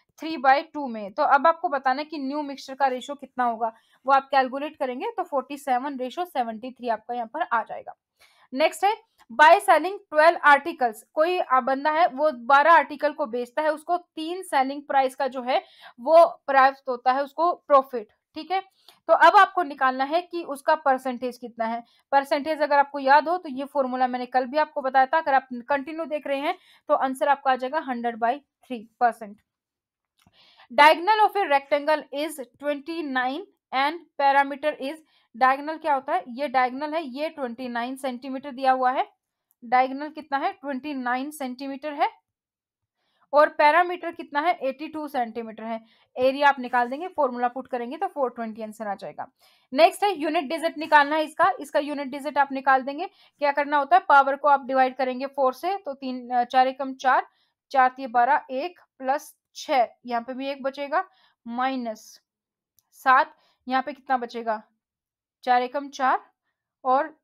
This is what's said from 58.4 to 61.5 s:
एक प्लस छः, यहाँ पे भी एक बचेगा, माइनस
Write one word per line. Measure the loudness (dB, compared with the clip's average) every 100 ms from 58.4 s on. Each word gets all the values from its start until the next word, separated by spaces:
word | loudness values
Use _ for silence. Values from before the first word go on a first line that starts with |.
| -2
एक | -6 -8 -10 _ _
प्लस | -4 -4 -6 _ _ -16
छः, | -2 0 0 _ -6
यहाँ | -6
पे | -6
भी | -8 -8
एक | -6
बचेगा, | -8 -8 -4 -4 -6 _ _ _
माइनस | -12